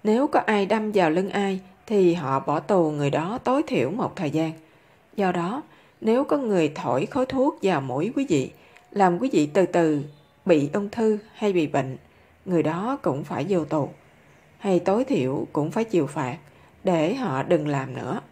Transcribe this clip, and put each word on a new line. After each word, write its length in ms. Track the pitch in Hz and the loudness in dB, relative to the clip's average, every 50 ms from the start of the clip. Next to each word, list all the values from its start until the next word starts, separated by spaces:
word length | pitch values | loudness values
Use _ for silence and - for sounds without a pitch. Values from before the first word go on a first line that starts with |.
| - | 2
Nếu 240 | 214 214 240 285 | 2 2 4 2
có 120 | 294 - 285 - | 2 2 0 2
ai 200 | - 214 202 196 | 2 0 0 2
đâm 260 | 185 226 220 214 214 | 2 0 0 0 0
vào 180 | 208 202 180 156 | 2 4 4 4
lưng 200 | 156 180 190 196 | 2 0 -2 -2
ai, 300 | - 202 202 196 190 190 - - - _ _ | -2 -2 -2 -2 -2 -4 -8 -14 -20 _ _
thì 280 | - 220 202 185 175 170 | 0 2 4 4 4 4
họ 260 | 175 160 131 135 135 | 2 -2 -2 -2 0
bỏ 200 | 135 - 147 160 | 0 0 -2 -2
tù 320 | - - 214 185 165 156 | 0 2 2 4 4 2
người 180 | 151 147 143 143 | 0 0 0 0
đó 300 | 143 147 160 180 226 254 - | 0 0 -2 -2 -6 -4 -2
tối 200 | 247 254 285 311 | 0 0 0 0
thiểu 240 | - 262 170 117 131 | 0 0 0 0 0
một 240 | 185 254 190 - - | -2 -4 -4 -4 -4
thời 160 | - 180 143 | -4 -6 -2
gian. 200 | 143 160 160 160 160 - - _ _ _ _ _ _ _ _ _ - | -2 -2 -2 -2 -6 -10 -20 _ _ _ _ _ _ _ _ _ -4
Do 160 | - 196 185 | -2 -2 0
đó, 320 | 175 175 170 175 226 285 311 - - - _ _ _ _ | 0 -2 -4 -4 -6 -6 -10 -12 -20 -20 _ _ _ _
nếu 220 | - 220 226 254 285 | 0 2 2 2 2
có 140 | 269 302 | 0 -2
người 340 | 294 269 220 202 180 160 143 147 | -2 0 0 2 2 2 0 -2
thổi 300 | - 175 135 123 131 180 | -4 -2 0 0 0 -2
khói 200 | - - 254 254 | -2 -2 -4 -2
thuốc 340 | 254 269 262 262 294 302 - | -2 0 2 2 2 0 0
vào 200 | - 190 185 143 | 0 0 0 0
mũi 300 | 135 131 123 139 165 226 277 | -2 -2 -4 -2 -2 -2 -2
quý 100 | 285 269 - | -4 0 2
vị, 220 | 170 139 127 - - - - - - - _ _ | 2 0 0 -2 -8 -18 -20 -20 -20 -20 _ _
làm 280 | - 202 196 180 175 180 | 0 2 4 4 4 0
quý 100 | 247 269 247 | -2 0 2
vị 160 | 175 147 147 147 | 2 0 2 2
từ 120 | 202 180 | 2 2
từ 380 | 170 - 175 170 160 151 143 139 143 - - _ _ _ _ _ | 4 2 2 2 2 2 0 -4 -8 -14 -20 _ _ _ _ _
bị 240 | 190 170 151 139 143 - | 2 2 4 2 0 -2
ung 160 | 208 202 202 | -4 -4 -4
thư 280 | - 233 226 220 214 208 208 - - | -4 0 0 0 0 -2 -6 -14 -10
hay 200 | - 220 202 190 | -2 -2 0 2
bị 140 | 175 156 | 2 0
bệnh, 300 | 143 - 143 135 131 131 - - - _ _ _ _ _ _ _ | 0 0 -2 -2 -2 -8 -12 -16 -20 _ _ _ _ _ _ _
người 180 | 190 180 165 147 | -2 0 0 0
đó 340 | 156 160 175 202 240 277 277 | 0 -2 -2 -4 -4 -6 -2
cũng 220 | - 175 131 139 151 | -2 -2 -2 -2 -6
phải 220 | 143 - 117 139 185 | -6 -6 -4 -2 0
vô 160 | 202 175 151 | 0 -2 0
tù, 240 | 143 156 156 135 - - - _ - _ _ _ _ _ _ _ _ _ | 0 -2 -2 -2 -4 -8 -18 _ -20 _ _ _ _ _ _ _ _ _
hay 220 | _ - 202 185 175 | _ -2 0 0 2
tối 260 | 175 190 190 226 269 | 2 2 0 0 0
thiểu 420 | - 277 170 127 127 139 - - - - | 0 0 0 0 0 -2 -4 -6 -4 -2
cũng 180 | 151 147 156 | -2 -2 0
phải 120 | 143 214 226 | -2 -2 -2
chịu 240 | 226 - 175 143 | 0 0 0 0
phạt 300 | 131 - 156 135 127 120 - - - - - - _ _ _ - | 0 -4 -6 -6 -6 -6 -10 -16 -20 -20 -20 -20 _ _ _ -2
để 300 | 190 180 165 151 165 240 | 0 2 2 2 0 -2
họ 300 | 269 254 185 135 131 139 | -2 -4 -2 -2 -2 2
đừng 240 | - 180 156 151 | 2 2 2 2
làm 280 | 147 143 135 131 127 127 | 0 -2 -2 -4 -6 -8
nữa. 260 | 123 113 123 175 254 - - | -10 -6 -6 -6 -8 -8 -14